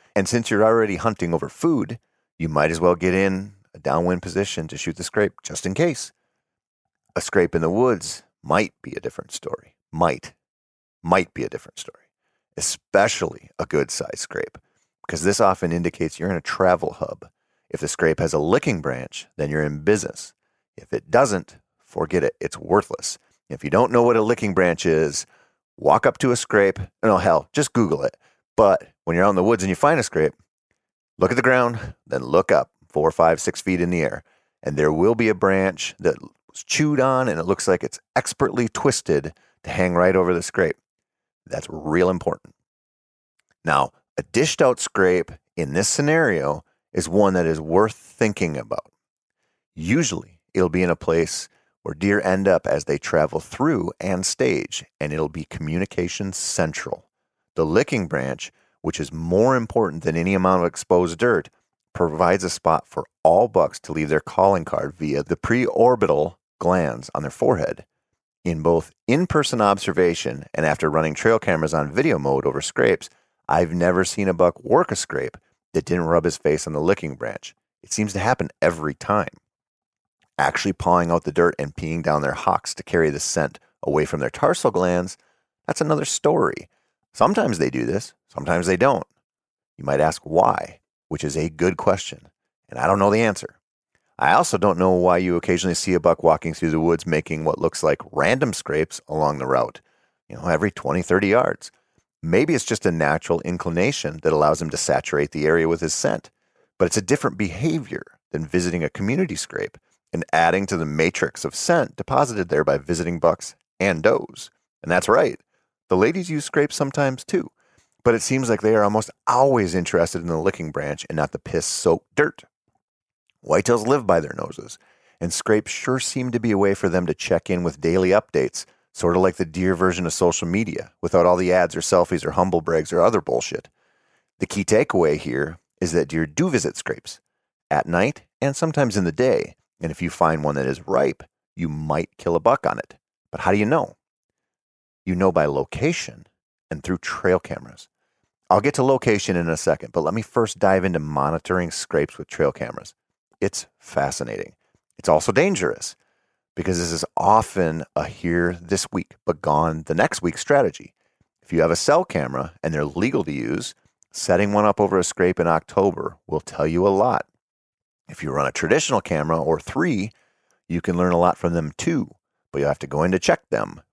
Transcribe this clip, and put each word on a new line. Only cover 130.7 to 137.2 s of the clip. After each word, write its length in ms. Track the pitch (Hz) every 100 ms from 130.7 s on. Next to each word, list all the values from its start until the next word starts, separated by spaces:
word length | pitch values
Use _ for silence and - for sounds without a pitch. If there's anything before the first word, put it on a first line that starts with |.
| - - _
without 240 | 85 92
all 120 | 90 90
the 160 | 90
ads 220 | 90 87
or 60 | 82
selfies 440 | - 92 87 85
or 80 | 80
humble 280 | 90 92 85
brags 320 | 80 82 76
or 80 | 85
other 200 | 95 107
bullshit. 480 | 62 60 - - - _ _ _ _ _ _ -
The 60 | -
key 180 | 101
takeaway 520 | 95 107 - 92 80 78
here 420 | 78 64 73 82 _ -
is 120 | 87
that 160 | 82 71
deer 180 | 80 78
do 240 | 76 180
visit 260 | 123 73 -
scrapes 440 | - - - -